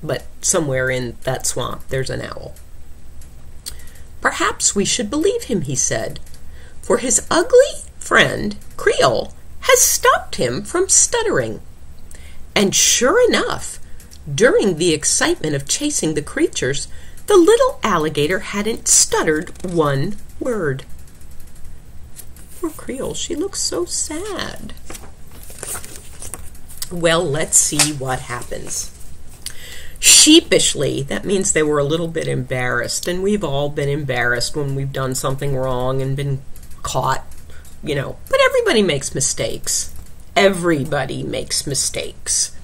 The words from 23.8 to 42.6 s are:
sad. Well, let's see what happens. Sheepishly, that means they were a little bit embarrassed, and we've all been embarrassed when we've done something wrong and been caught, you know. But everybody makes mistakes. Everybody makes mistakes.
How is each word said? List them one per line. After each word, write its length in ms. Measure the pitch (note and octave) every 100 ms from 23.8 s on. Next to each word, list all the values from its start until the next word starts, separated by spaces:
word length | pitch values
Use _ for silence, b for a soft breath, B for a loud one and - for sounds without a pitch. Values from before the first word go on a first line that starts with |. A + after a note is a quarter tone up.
sad. 920 | F4 - - D4+ G4+ G4 - - - - - - - - - - - - - - - - - - - - - - - - -
Well, 340 | F3 E3 E3
let's 320 | E3+ C#3+ D#3 -
see 360 | - D3+ D3
what 280 | D3 C3 B2+
happens. 720 | - A#2+ - - - - - - - - - - - B B B B B
Sheepishly, 1000 | - - - D#4 - E3+ - - C3+ B2+
that 220 | C#3 G3+
means 280 | - G2 F#3+
they 100 | -
were 160 | D3+ D3+
a 60 |
little 240 | C#3+ D#3+ E3+
bit 180 | D#3+ C#3+
embarrassed, 800 | C3+ B2+ C3 B2 B2 A2+ - -
and 160 | F3+
we've 220 | F#3+ G#3
all 240 | E3+ C#3 C#3+
been 200 | D3 C#3+
embarrassed 680 | C#3+ C#3+ B2 A#2+ A#2+ B2 -
when 180 | C#3+
we've 180 | C3+ C#3
done 220 | C3+ C3
something 400 | C3 D3 C3+ C#3+
wrong 480 | C3 C3 B2+ B2+ C3
and 140 | C3 C3+
been 260 | C#3+ C3+ - - - -
caught, 420 | - C3+ C3 C3 - - - B B -
you 120 | D3+
know. 220 | C#3+ A#2+ - -
But 120 | C5+
everybody 400 | C5 C5+ A#4 C4
makes 320 | G3 C#3+ -
mistakes. 800 | - C3+ - A#2+ - - - - - - - -
Everybody 880 | - G3 F#3+ E3+ D#3+ B2+ D3 C#3 C3
makes 440 | - A#2 - - -
mistakes. 880 | C#3 - - - - - - - -